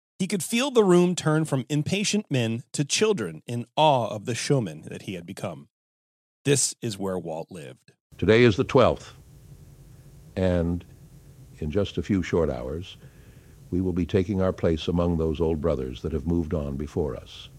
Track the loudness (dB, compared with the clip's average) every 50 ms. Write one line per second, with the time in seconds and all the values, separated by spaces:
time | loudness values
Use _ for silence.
0 | _ _ _ -6 -4 -4 -4 -4 -4 -2 -2 0 0 2 4 4 6 6 6 6
1 | 6 4 2 0 0 0 2 2 0 0 -2 -2 -2 -2 -2 -2 -2 -2 -2 -2
2 | -2 0 0 -2 -2 0 0 0 0 0 -2 -4 -6 _ -6 -4 -4 -2 0 2
3 | 2 2 2 0 -2 -6 -8 -10 -10 -8 -8 -8 -8 -4 0 2 4 4 4 4
4 | 0 -2 -4 -6 -6 -6 -6 -2 0 0 2 2 0 -2 -6 -10 -12 -12 -14 -12
5 | -10 -10 -10 -10 -10 -12 -10 -10 -8 -10 -10 -12 -16 _ _ _ _ _ _ _
6 | _ _ _ _ _ _ _ _ 0 0 2 2 0 -2 -4 _ -8 -8 -6 -6
7 | -4 -4 -4 -4 -6 -8 -8 -10 -10 -12 -14 -16 -16 -16 -18 -20 _ _ _ _
8 | _ _ -8 0 4 6 8 8 8 6 6 4 2 4 6 6 6 6 4 0
9 | -6 -16 -20 -20 -20 -20 -20 -20 -20 -20 -20 -20 -20 -20 -20 -20 -20 -20 -20 -20
10 | -20 -20 -20 -20 -20 -8 -2 0 2 2 2 2 2 0 -2 -4 -6 -10 -20 -20
11 | -20 -20 -20 -20 -20 -20 -20 -20 -20 -20 -12 -10 -6 -4 -2 -2 -2 -2 -4 -4
12 | -2 0 0 0 0 0 0 0 0 0 -2 -4 -6 -8 -8 -8 -10 -12 -18 -20
13 | -20 -20 -20 -20 -20 -20 -20 -20 -20 -20 -20 -20 -8 -4 -2 0 0 0 0 0
14 | 0 2 2 0 2 0 0 0 0 0 0 0 0 0 0 0 -2 -2 0 0
15 | 2 2 0 0 0 0 0 0 0 0 0 0 0 -2 -2 -2 -4 -6 -8 -8
16 | -6 -6 -4 -4 -2 0 0 0 0 -2 -4 -4 -4 -4 -6 -6 -8 -6 -4 -4
17 | -2 -4 -4 -8 -12 -16 -18 -20 -20 -20 -20